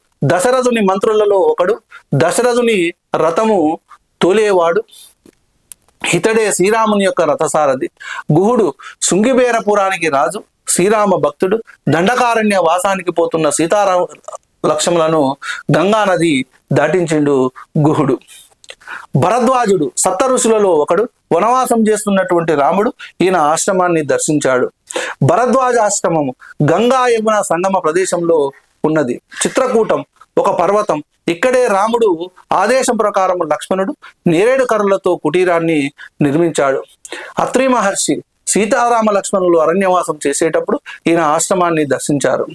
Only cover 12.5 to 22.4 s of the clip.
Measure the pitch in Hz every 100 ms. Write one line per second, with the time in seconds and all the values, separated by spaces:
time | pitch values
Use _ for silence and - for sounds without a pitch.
12.5 | 196 165 180 196 190 175 170 165 165 156
13.5 | - 165 208 196 180 175 - - - _
14.5 | _ 165 151 180 170 160 160 135 139 -
15.5 | - - 156 190 214 196 175 165 135 -
16.5 | _ - 139 151 185 160 156 143 135 127
17.5 | - - 160 151 156 147 123 - - -
18.5 | _ - - - - - 143 175 240 233
19.5 | 262 226 185 143 - 185 185 269 254 226
20.5 | 220 196 156 147 175 - _ - 165 214
21.5 | 254 247 233 214 208 208 190 180 170